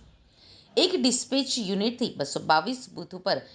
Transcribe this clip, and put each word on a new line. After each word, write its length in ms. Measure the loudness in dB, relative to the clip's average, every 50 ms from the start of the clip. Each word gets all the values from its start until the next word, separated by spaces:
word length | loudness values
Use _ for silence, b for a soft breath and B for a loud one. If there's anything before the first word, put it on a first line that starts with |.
| -18 -20 -20 _ _ b b b b b b b b b b 2
એક 180 | 4 4 4
ડિસ્પેચ 640 | 4 2 2 2 2 -2 -2 0 0 0 0 -2 -4
યુનિટથી 560 | -2 -2 0 0 0 0 -2 -2 -4 -4 -2 -4
બસો 220 | -4 -4 -4 -2
બાવીસ 500 | 2 4 4 4 4 0 -4 -8 -10 -14 -14
બૂથ 220 | -14 -12 -12 -12
ઉપર 260 | -6 -2 -2 -2 -2 -2 B B